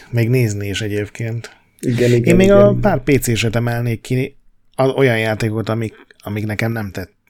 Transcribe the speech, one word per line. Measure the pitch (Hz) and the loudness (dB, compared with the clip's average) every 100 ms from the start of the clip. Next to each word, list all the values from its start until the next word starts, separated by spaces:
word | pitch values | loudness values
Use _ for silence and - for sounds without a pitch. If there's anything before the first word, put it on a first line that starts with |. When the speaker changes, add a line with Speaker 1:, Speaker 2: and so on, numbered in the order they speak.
| - | -6
Speaker 1:
Még | 120 113 | -2 0
nézni | 127 113 101 101 | 2 0 -2 -6
is | 92 | -6
egyébként. | 110 104 104 - 113 117 - - _ _ | -4 -6 -6 -8 -8 -8 -12 -20 _ _
Speaker 2:
Igen, | - 117 120 | -4 0 2
igen, | 120 | 2
Speaker 1:
Én | 120 175 | 4 4
még | 196 | 6
Speaker 2:
igen, | 202 | 6
Speaker 1:
a | 202 | 6
Speaker 2:
igen. | 196 | 4
Speaker 1:
pár | 208 156 | 0 0
P | - 135 | 0 0
C-set | - 110 117 117 | 0 -2 -2 -2
emelnék | 120 117 120 113 | -2 -2 -4 -6
ki, | - 127 127 - _ _ _ - | -4 -4 -4 -10 _ _ _ -2
a-, | 131 131 | 0 2
olyan | 135 113 | 2 2
játékot, | 110 107 113 110 113 | 0 -2 -2 -2 -4
amik, | 113 110 - - _ | -4 -6 -10 -20 _
amik | - 104 107 | -10 -6 -6
nekem | 104 117 | -4 -4
nem | 113 101 | -4 -8
tett-, | 92 90 _ | -10 -14 _